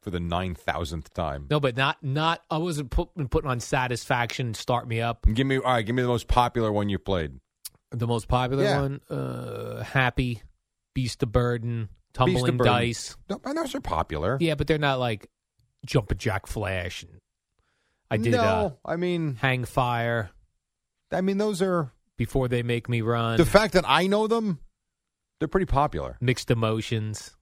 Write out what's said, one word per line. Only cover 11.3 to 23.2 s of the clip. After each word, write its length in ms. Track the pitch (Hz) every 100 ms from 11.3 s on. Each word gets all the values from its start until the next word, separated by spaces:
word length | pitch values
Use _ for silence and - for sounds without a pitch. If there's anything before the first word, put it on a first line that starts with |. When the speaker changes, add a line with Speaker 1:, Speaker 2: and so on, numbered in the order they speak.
Speaker 2:
Burden, 480 | 107 123 120 117 117
Speaker 1:
Beast 60 | 107
of 220 | - _
Speaker 2:
Tumbling 420 | - 127 123 127 123
Speaker 1:
Burden. 160 | 123
Speaker 2:
Dice. 440 | 120 120 123 - - -
Speaker 1:
No, 120 | 196
and 140 | - 302
those 160 | 302
are 60 | 269
popular. 580 | - 80 - 76 82 135
Speaker 2:
Yeah, 140 | 165
but 120 | 147 147
they're 100 | 156
not 200 | 147 131
like 280 | 123 107 - _ _ _ _ _
Jumpin' 320 | - 143 110 -
Jack 300 | - 98 -
Flash. 560 | - 98 92 90 -
And 180 | 92 92 _ _ _ _ _ _ _ _ _
I 60 | -
did, 160 | 117
Speaker 1:
No, 80 | 240
Speaker 2:
uh, 280 | 220 214 208 135 -
Speaker 1:
I 100 | 165
mean, 400 | 180 175 160 123
Speaker 2:
Hang 280 | 135 127 120
Fire. 640 | - 123 120 117 117 101 - _ _ _ _ _ _ _
Speaker 1:
I 80 | 160
mean, 160 | 190 196
those 240 | 214 190
are 320 | 190 180 139 _ _ _
Speaker 2:
Before 320 | 120 139 127
They 140 | 123
Make 260 | 120 120 117
Me 140 | 120
Run. 340 | 110 117